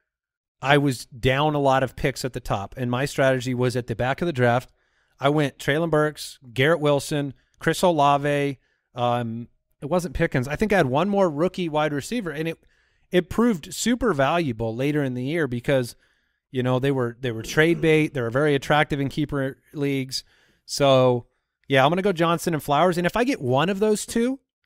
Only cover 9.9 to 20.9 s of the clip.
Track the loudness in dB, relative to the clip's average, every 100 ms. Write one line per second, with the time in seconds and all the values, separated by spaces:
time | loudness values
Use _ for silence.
9.9 | -2 -2 -2 0 0 -2 -4 0 2 2
10.9 | 0 0 2 2 2 -2 -2 -4 0 0
11.9 | -2 -4 -6 -6 -6 -6 -8 _ _ _
12.9 | _ _ 0 0 2 2 2 -6 -4 -2
13.9 | 0 0 2 2 2 -2 -2 -4 -2 -2
14.9 | 0 -2 -4 -4 -2 -2 -4 0 0 0
15.9 | -10 _ _ _ _ _ -4 0 0 0
16.9 | 0 -2 -4 -8 -6 -4 2 2 2 2
17.9 | 2 2 -2 -2 0 2 0 2 0 2
18.9 | -2 -4 -4 -4 -4 -6 -8 _ -6 -2
19.9 | -2 -4 -10 -12 _ _ _ -12 0 4